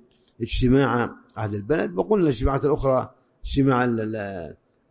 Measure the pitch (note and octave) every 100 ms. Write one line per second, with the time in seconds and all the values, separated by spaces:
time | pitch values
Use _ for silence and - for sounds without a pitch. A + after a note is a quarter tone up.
0 | _ _ _ - A2+ - B2+ C3 C3+ A#2+
1 | A2+ - _ - A2 G#2 G2 D#3 G#3 F3+
2 | F3 G#3+ E3 A2+ C#3 C3+ D3 C#3+ C3+ C3
3 | G#2+ _ _ _ - C#3 C3+ B2 B2 A2+
4 | A2 A2 G2+ F#2+ D#2+ - _ _ _